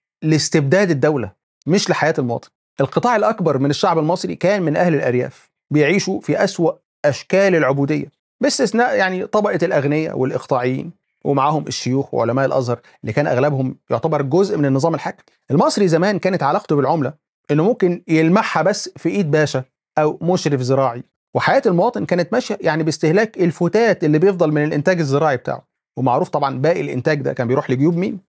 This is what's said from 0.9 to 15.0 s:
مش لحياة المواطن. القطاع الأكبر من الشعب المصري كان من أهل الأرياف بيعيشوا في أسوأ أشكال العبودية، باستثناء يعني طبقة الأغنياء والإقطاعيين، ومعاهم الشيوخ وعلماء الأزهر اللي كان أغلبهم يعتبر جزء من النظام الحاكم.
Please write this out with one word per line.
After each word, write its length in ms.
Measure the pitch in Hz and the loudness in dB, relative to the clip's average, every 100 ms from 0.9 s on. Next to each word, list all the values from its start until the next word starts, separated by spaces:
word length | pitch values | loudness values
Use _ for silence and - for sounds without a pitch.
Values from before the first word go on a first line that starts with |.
| 143 151 147 104 _ _ _ - | 2 0 0 -4 _ _ _ 0
مش 220 | 196 208 | 0 0
لحياة 240 | 160 151 160 | 0 0 0
المواطن. 300 | 123 120 - _ _ - | -2 -4 -10 _ _ -4
القطاع 340 | 139 - 240 226 | 0 0 0 2
الأكبر 420 | 208 220 165 135 | 0 0 0 0
من 120 | 139 | 0
الشعب 300 | 139 190 160 | 0 0 0
المصري 360 | 151 180 107 82 | 0 -2 -4 -2
كان 260 | 175 208 | 0 0
من 140 | 165 160 | 0 0
أهل 200 | 175 147 | 2 2
الأرياف 540 | 135 123 131 - _ _ - | 0 -2 -4 -10 _ _ -2
بيعيشوا 500 | 147 143 196 185 196 | 2 2 2 0 -6
في 220 | - 180 | -2 0
أسوأ 280 | 190 - 165 - _ _ 147 | 0 0 -2 -2 _ _ -2
أشكال 500 | 127 - 185 196 170 | -2 -2 2 2 2
العبودية، 560 | 131 139 139 151 - _ _ - | 2 0 -2 -2 -6 _ _ -4
باستثناء 540 | 277 - 240 220 247 208 | -2 0 0 0 0 0
يعني 300 | 190 185 - | -2 -2 -2
طبقة 340 | 214 208 185 | 0 0 0
الأغنياء 540 | - 160 139 151 160 - | 0 0 0 -2 -2 -4
والإقطاعيين، 760 | 131 127 - 131 127 135 165 - _ _ | -2 -4 -2 -2 0 -4 -8 -16 _ _
ومعاهم 440 | - 139 139 156 147 | -2 0 0 -2 -4
الشيوخ 460 | - 120 131 131 | -8 -4 -2 -2
وعلماء 320 | 123 113 127 135 | -2 -2 0 0
الأزهر 340 | 135 123 120 _ _ | -2 -2 -6 _ _
اللي 100 | - | -6
كان 140 | 127 151 | -2 0
أغلبهم 480 | 123 147 135 131 - - | 0 0 -2 -4 -6 -6
يعتبر 320 | 117 160 151 | -4 -2 -2
جزء 360 | 139 160 196 170 | 0 0 0 0
من 80 | 143 | 0
النظام 300 | 135 165 | 2 0
الحاكم. 280 | 160 | -2